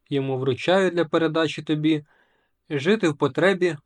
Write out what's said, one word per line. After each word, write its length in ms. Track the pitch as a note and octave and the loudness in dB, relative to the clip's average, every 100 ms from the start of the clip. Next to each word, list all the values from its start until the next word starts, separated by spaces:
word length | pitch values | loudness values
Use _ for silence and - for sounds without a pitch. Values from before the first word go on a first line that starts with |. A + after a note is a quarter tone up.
| - | -6
йому 280 | C#3 C3+ B2+ | -4 -2 -2
вручаю 540 | C3+ A#2+ - F#3+ F#3 | -2 -2 2 2 2
для 140 | F3 D#3+ | 0 0
передачі 560 | E3 D#3+ D#3+ D#3+ - | 0 0 0 -2 -4
тобі, 440 | D#3 D#3 D3+ D#3 - _ _ _ _ _ - | -4 0 0 0 -4 _ _ _ _ _ -8
жити 400 | D3 D3 A3 E3+ | -4 0 2 0
в 80 | D3 | 0
потребі 600 | C#3+ C#3+ F3+ F#3 F3 D3+ | -2 2 2 2 -2 -4